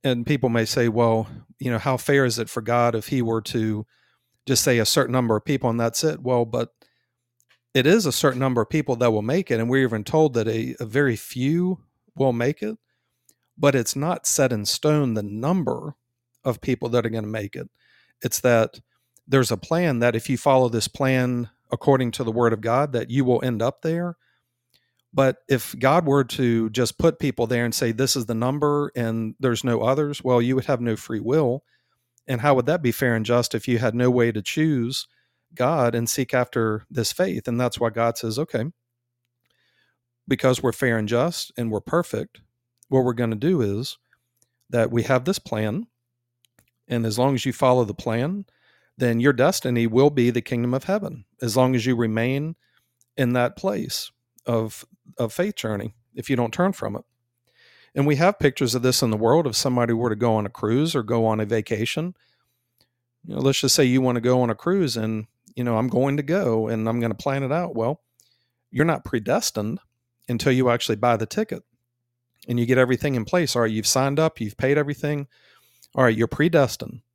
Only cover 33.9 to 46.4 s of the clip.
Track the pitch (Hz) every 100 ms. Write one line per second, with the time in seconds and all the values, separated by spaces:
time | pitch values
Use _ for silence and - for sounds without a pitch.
33.9 | 117 123 123 117 107 - - 160 139 117
34.9 | 131 - _ _ _ _ - 123 160 120
35.9 | 117 117 - 127 127 123 - 113 107 -
36.9 | - 110 - 190 156 117 120 123 - 117
37.9 | 110 117 113 113 110 160 117 127 - _
38.9 | _ _ _ _ _ _ _ _ _ _
39.9 | _ _ _ - 131 131 127 127 - 131
40.9 | 113 107 117 156 165 - - 117 107 -
41.9 | 165 170 104 - - _ _ _ _ _
42.9 | 131 123 117 120 107 143 180 107 101 139
43.9 | - _ _ _ _ _ _ _ 120 113
44.9 | 117 110 127 127 196 - 107 107 127 233
45.9 | _ _ _ _ _